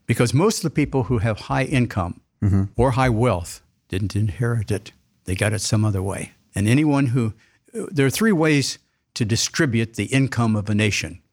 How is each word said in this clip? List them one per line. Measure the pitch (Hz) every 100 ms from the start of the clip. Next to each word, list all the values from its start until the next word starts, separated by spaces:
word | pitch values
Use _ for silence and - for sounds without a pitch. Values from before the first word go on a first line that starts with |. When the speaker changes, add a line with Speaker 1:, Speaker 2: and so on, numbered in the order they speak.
| -
Speaker 1:
because | 117 120
most | 127 208 -
of |
the | 160
people | - 139 139
who | 117 120
have | 113 104
high | - 135 131
income | 135 120 104 87 - _ -
Speaker 2:
Mm-hmm. | 104 95 98 -
Speaker 1:
or | 131
high | 123 131
wealth | 107 123 90 87 - _ _ -
didn't | 95 98 101
inherit | 107 - 120 117 101
it. | 101 - _ _ _ -
They | 98
got | 107
it | 107
some | - 110
other | 107 98
way. | 95 92 - _ _ 95
And | 104
anyone | 147 156 139 139
who, | 127 113 - _ _ _
there | 226 190 147 135
are |
three | - 220
ways | 170 156 143 127 - _ _ _ -
to | 107
distribute | 113 - - 156 113 113 -
the | 101
income | 135 135 - 117 107
of | 101
a | 104
nation. | 107 - 78 82 _